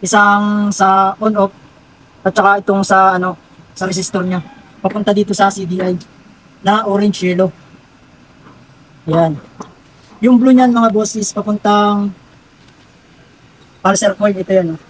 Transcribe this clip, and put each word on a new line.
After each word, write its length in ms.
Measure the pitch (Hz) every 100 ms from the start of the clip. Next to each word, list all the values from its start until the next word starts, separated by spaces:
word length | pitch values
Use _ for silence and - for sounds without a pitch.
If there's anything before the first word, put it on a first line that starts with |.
Isang 640 | 185 214 208 208 208 208 208
sa 480 | 196 190 190 196 196
on-off 320 | 220 214 196 - - _ _ _ _ _
at 80 | 190 190
saka 260 | 196 202
itong 220 | 202 196 196
sa, 320 | 190 190 185
ano, 220 | 180 170 _ - -
sa 160 | - 190
resistor 320 | 185 185 196
niya. 220 | 185 180 156 - - - 190
Papunta 300 | 208 208 202
dito 180 | 202
sa 160 | 196 196
C 160 | 196 185
D 160 | 180
I 160 | 185 180 - - - - _ _
na 240 | 190 214 220
orange 380 | 202 208 190 180
yellow. 240 | 175 185 - - - _ _ _ _ _ _ - - - _ _ - -
Ayan. 240 | 160 165 147 - - - - _ _ _ -
Yung 160 | 226 247
blue 160 | 262
niyan, 220 | 254 254 240
mga 180 | 226
boss, 240 | 208 214 220
is 160 | 202
papuntang 800 | - 208 208 208 208 208 208 202 185 - _ _ _ - _ _ _ _ _ _ _ _ _ - _
pulsar 320 | 190 196 202
coil. 220 | 190 208 190
Ito 160 | 185
yan, 240 | 190 175 160
oh. 40 | -